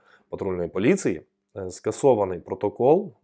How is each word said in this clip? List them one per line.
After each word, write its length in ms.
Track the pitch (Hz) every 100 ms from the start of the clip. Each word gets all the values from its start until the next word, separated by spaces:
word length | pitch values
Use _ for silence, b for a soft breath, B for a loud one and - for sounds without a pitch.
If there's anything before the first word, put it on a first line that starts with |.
| b b b
патрульної 400 | - 95 90 85
поліції, 540 | 92 113 190 123 80 - _ _ 107
е, 140 | 92
скасований 720 | - 110 104 143 113 98 87
протокол 720 | - 98 101 - 123 175 196 -